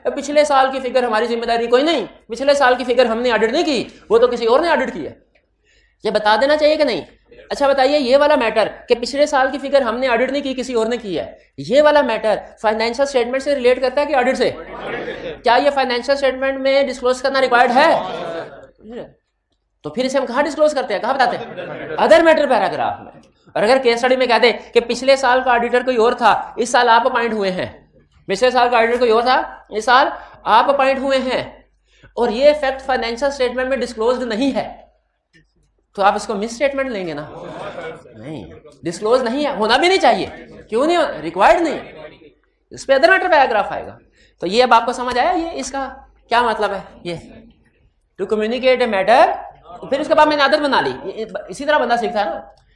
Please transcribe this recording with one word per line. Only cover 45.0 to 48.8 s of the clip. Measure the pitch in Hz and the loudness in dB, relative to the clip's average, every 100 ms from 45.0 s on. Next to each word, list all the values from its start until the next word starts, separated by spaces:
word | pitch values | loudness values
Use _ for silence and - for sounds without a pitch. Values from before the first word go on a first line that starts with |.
| 247 247 | -4 -2
आया, | 311 | 0
ये | 359 330 | -2 -4
इसका | 269 262 277 262 - - _ - | -8 -8 -8 -10 -12 -20 _ -2
क्या | 233 | 0
मतलब | 240 214 202 | 0 -2 -4
है? | 196 - - 175 | -6 -12 -14 -12
ये | 165 - 117 - _ _ _ _ _ _ - | -12 -14 -20 -20 _ _ _ _ _ _ -10
to | 196 | -4
communicate | 214 214 247 262 247 | -2 -2 -2 0 2